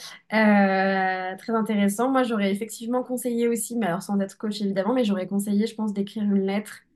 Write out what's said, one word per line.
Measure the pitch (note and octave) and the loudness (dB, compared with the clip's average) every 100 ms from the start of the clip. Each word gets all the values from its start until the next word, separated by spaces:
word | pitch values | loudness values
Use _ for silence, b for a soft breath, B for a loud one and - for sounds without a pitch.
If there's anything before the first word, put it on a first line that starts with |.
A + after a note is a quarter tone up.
| B B - | B B -2
très | G#3+ G#3+ G3+ G3 F#3+ G3 F#3+ F#3+ F#3 F#3 F#3+ - | 4 6 6 6 4 2 2 0 -2 -6 -8 -4
intéressant. | A3+ G#3+ G#3 G3+ G3+ B3+ | -2 0 2 2 2 2
Moi, | C4 | 2
j'aurais | A#3+ A3 G3 | 2 0 0
effectivement | G3+ A3 - A3+ B3+ | -2 -6 -8 -4 -2
conseillé | B3 B3 B3 A#3 A#3 | -2 -4 -2 0 0
aussi, | A#3 - A#3 | 0 -2 -2
mais | F#3 | -2
alors | F3+ | -2
sans | G3+ G3+ | -2 -2
être | G3 - | -2 -4
coach | G#3+ G#3 | -6 -4
évidemment, | G3+ G3 G3 | -2 0 0
mais | B3+ | 2
j'aurais | G#3+ F#3 F#3 | 2 0 -2
conseillé, | G3+ G#3 G3+ A3+ | -2 0 0 0
je | |
pense, | - G#3+ | -2 -4
d'écrire | G3 G3+ A3 | -2 -4 -2
une | G#3 G3 F#3+ | 0 0 0
lettre, | G3+ G#3 - _ | -2 -6 -14 _